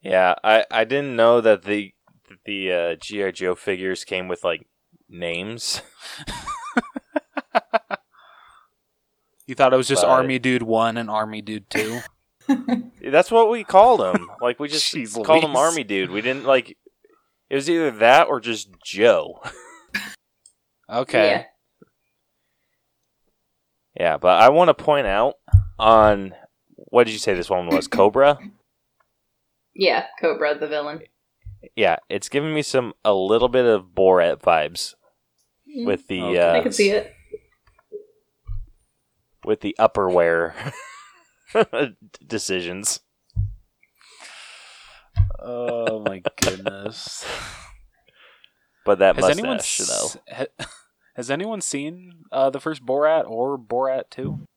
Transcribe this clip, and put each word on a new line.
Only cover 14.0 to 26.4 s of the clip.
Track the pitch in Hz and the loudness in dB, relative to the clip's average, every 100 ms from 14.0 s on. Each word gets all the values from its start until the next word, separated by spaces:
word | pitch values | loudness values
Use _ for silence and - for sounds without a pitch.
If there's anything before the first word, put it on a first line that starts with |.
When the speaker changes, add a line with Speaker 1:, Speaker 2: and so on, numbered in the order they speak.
| 95 92 87 - | 2 -2 -4 -4
Speaker 1:
Like, | 120 123 | -4 -4
we | 147 | -6
just | 151 - - | -4 -4 -6
Speaker 2:
Jeez | 113 110 107 | -8 -8 4
Speaker 1:
called | 160 | 4
him | 156 | 4
Speaker 2:
Louise. | 135 | 2
Speaker 1:
Army | 156 165 | 2 0
Dude. | 107 98 92 | -4 -2 -2
We | 98 | -4
didn't, | 117 135 127 | -4 -4 2
like, | 135 117 - _ _ _ _ _ _ _ | 2 0 -20 _ _ _ _ _ _ _
it | 139 | -6
was | 139 | 0
either | 170 156 | 0 0
that | 107 113 139 170 | 2 6 6 6
or | 135 | 0
just | 113 110 98 92 | -4 -8 -10 -18
Joe. | - 92 113 92 80 87 - | -14 2 4 4 0 -12 -18
<laughs> | - - - _ - - - _ _ _ _ _ _ _ | -18 -20 -20 _ -12 -12 -20 _ _ _ _ _ _ _
Speaker 2:
Okay. | 120 131 123 104 | -6 -2 2 4
Speaker 4:
Yeah. | 104 - _ _ _ _ _ _ _ _ _ _ _ _ _ _ _ _ _ _ _ _ _ _ _ _ - | 2 -4 _ _ _ _ _ _ _ _ _ _ _ _ _ _ _ _ _ _ _ _ _ _ _ _ -4
Speaker 1:
Yeah, | 85 73 | -2 2
but | 90 90 | 2 6
I | 117 | 6
wanna | 151 175 | 6 4
point | 147 - 147 113 | 2 0 0 0
out | 98 127 - _ - - - | 0 0 -4 _ 4 4 0
on, | 110 113 107 101 95 - | 6 8 8 4 -4 -14